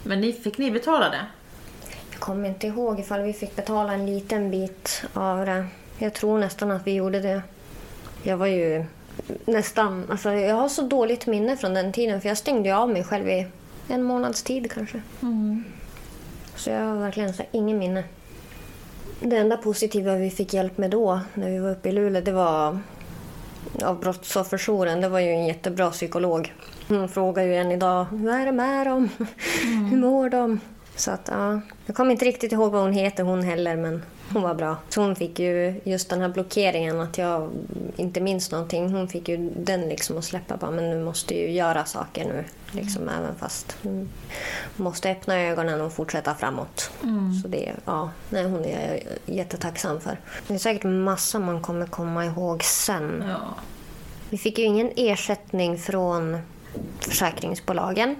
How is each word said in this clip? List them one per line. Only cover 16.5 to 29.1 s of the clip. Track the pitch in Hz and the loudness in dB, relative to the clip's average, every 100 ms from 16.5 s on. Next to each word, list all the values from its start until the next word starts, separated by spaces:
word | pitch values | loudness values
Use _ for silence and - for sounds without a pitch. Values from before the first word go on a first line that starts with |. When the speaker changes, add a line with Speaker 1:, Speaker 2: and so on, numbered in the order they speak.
| - | -8
Speaker 2:
Så | - | -4
jag | 220 220 | -2 0
har | 214 | 0
verkligen | 202 196 202 | -2 -2 -2
så | 185 | -2
här, | - | -2
ingen | 233 214 214 | 0 2 2
minne. | 185 185 185 - - - - - - - - - - - | 2 0 -2 -10 -18 -16 -16 -16 -16 -16 -16 -12 -12 -4
Det | 240 233 | 2 4
enda | 214 - | 4 4
positiva | 214 202 214 214 190 190 | 2 0 2 2 2 2
vi | 190 | 2
fick | 185 190 | 0 0
hjälp | 190 185 185 | 2 0 0
med | 190 | 2
då, | 214 220 185 190 | 4 4 2 0
när | - 190 | -4 -2
vi | 185 | 0
var | 190 | 0
uppe | 185 185 | 0 0
i | |
Luleå, | 196 208 190 | 2 4 4
det | 180 | 2
var | 190 175 156 151 185 202 - - - - - - - - - | 4 4 6 2 0 -6 -14 -14 -12 -12 -12 -14 -12 -8 -2
av | 151 180 | 0 0
brottsofferjouren. | 180 180 - 202 185 190 - 208 175 170 | 0 -2 -2 -2 0 -2 2 2 4 2
Det | 190 | 2
var | 185 | 4
ju | 175 | 4
en | 170 170 | 4 2
jättebra | 160 190 180 180 | 0 -2 2 2
psykolog. | 170 165 - 180 165 160 - - - - | 2 -2 0 2 2 0 -8 -18 -16 0
Hon | 208 185 | 2 2
frågar | 185 185 185 | 2 2 4
ju | 185 180 | 4 4
än | 180 | 4
idag, | 180 185 180 180 | 4 4 4 2
"Vad | 214 220 | 0 0
är | 247 269 | 2 2
det | |
med | 262 254 269 269 | 2 2 2 2
dem? | 262 240 | 4 2